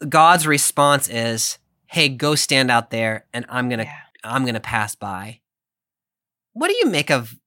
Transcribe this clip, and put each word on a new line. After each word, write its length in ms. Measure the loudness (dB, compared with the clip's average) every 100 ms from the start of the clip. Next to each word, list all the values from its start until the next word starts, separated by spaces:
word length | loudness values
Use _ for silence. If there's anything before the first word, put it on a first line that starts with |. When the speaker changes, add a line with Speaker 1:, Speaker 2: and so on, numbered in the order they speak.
| 0
Speaker 1:
God's 380 | 6 8 6 4
response 640 | 0 0 2 2 2 0
is, 480 | -4 -4 -2 -4 -6 _ _ _
"Hey, 200 | 0 0
go 280 | 0 -2 0
stand 340 | 0 0 2
out 200 | 2 0
there, 340 | -4 -4 -4 _
and 120 | -12 -8
I'm 180 | -6 -4
gonna, 160 | -4
Speaker 2:
Yeah. 160 | -6 -10 -20 _
Speaker 1:
I'm 220 | -6 -4 -2
gonna 140 | -4
pass 360 | -4 -4 -4 -8
by." 460 | -12 -12 -14 -18 _ _ _ _ _ _ _ _ _ _ _
What 160 | -6 -2
do 60 | 0
you 100 | 0
make 240 | 0 0
of 260 | -2 -2 -16